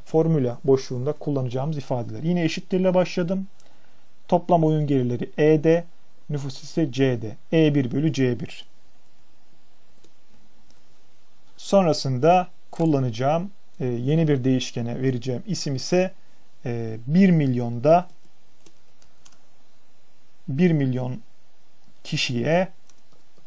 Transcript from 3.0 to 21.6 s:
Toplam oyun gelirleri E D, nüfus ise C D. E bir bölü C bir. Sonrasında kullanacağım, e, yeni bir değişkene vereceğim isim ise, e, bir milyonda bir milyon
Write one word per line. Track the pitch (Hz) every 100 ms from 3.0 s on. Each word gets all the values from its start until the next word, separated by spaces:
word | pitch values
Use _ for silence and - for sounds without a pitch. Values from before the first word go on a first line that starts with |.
| 180 - 175 190 190 - - - - - - - -
Toplam | 175 - 175
oyun | 156 156 147
gelirleri | 139 123 120 - -
E | 151 156
D, | 160 165 165 - - - -
nüfus | 147 139 -
ise | - - 156
C | 123 135 120
D. | 107 104 -
E | 165 156 143
bir | 123
bölü | 131 156
C | 135 127 120
bir. | - - - - - - - - - - - - - - - - - - - - - - - - - - - - - - - -
Sonrasında | - 196 175 143 135 123 151 180 180 - -
kullanacağım, | - 165 143 127 110 135 165 196 - - -
e, | 131
yeni | 120 127 160 156
bir | 139
değişkene | 127 131 127 - 117 139
vereceğim | 131 127 131 120 -
isim | 165 156 131
ise, | - 180 185 - - - - - 131
e, | 117 113 113 120
bir | 170 196
milyonda | 165 139 123 120 120 143 170 180 - - - - - - - - - - - - - - - - - - - - - - - -
bir | 135 180
milyon | 156 135 127 127 127 - - - -